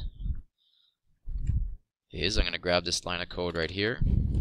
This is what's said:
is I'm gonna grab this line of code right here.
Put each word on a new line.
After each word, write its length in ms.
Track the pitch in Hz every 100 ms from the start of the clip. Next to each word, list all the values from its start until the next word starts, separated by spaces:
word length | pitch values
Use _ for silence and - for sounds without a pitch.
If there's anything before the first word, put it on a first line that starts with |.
| - - - - - _ _ _ _ _ _ _ - - - - - - _ _ _
is 260 | 80 82 107
I'm 80 | 90
gonna 120 | 85
grab 280 | 87 87 87
this 200 | 85 90
line 160 | 87
of 80 | 87
code 260 | - 87 85
right 140 | 80
here. 300 | 90 107 131 - - - -